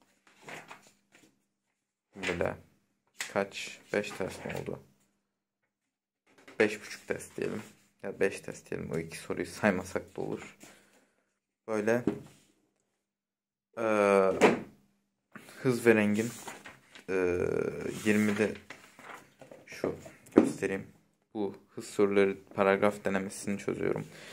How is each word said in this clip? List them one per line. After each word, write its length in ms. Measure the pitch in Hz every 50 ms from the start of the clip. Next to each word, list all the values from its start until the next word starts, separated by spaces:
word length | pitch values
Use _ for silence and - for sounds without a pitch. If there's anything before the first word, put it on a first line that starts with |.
| _ _ _ _ _ _ _ _ - - - - - - - - _ - _ _ _ _ _ - _ _ _ _ _ _ _ _ _ _ _ _ _ _ _ _ _ _ -
böyle 400 | 101 90 90 87 87 85 92 - - - _ _ _ _ _ _ _ _ _ _ - - - -
kaç? 460 | 104 98 - - - - - - - - - -
Beş 180 | 104 104 -
test 340 | - - 95 92 - - -
mi 60 | - 90 90
oldu? 180 | 90 - 87 - - _ _ _ _ _ _ _ _ _ _ _ _ _ _ _ _ _ _ _ _ _ _ _ _ _ _ _ _ _ _ _ - - - -
Beş 220 | 110 104 - -
buçuk 260 | - - - - -
test 300 | - - - - - -
diyelim. 240 | - - 95 98 107 - - - _ _ _ _ _ -
Ya 160 | 101 92 -
beş 200 | 98 95 - -
test 320 | - - - - - -
diyelim. 200 | - - - 50
O 60 | -
iki 200 | 82 80 - -
soruyu 280 | - - - 95 - 87
saymasak 720 | - - - - 107 90 90 90 - - - - - -
da 40 | -
olur. 360 | 98 104 107 107 - - - _ - - - - _ _ _ _ _ _ _ _ _ _ _ _ _ _ _ _ -
Böyle, 360 | 110 110 110 104 113 117 123 117 104 - - - - - _ _ _ _ _ _ _ _ _ _ _ _ _ _ _ _ _ _ _ _ _ _ _ _ _ _ _ -
e, 60 | 113 113 110 107 104 101 101 98 98 95 95 92 - - - - - - - - _ _ _ _ _ _ _ _ _ _ _ - - - - - -
hız 240 | - 131 120 113 113
ve 100 | 117 110
rengin, 340 | 107 104 104 104 104 110 120 - - - - - - - - - - _ _ - - - -
e, 40 | 95 92 90 90 87 90 90 82 80 82 - - - - - - - 98 104
yirmide 480 | 107 104 107 107 107 104 107 107 92 - - - - - - - - - - - - - - - - _ _ - - - - -
şu 300 | - - - - - - - - - - - - - -
göstereyim. 520 | - - - - - 98 95 98 95 - - - _ _ _ _ _ _ _ -
Bu 220 | 110 101 98 - - _ _ -
hız 100 | 113 110
soruları, 520 | - - - 104 98 101 101 98 98 95 - - - -
paragraf 500 | 107 98 98 98 98 104 104 104 - -
denemesini 540 | 98 98 95 95 101 - - - 101 101 95
çözüyorum. 460 | - 98 92 - 90 98 - - 104 - - - - -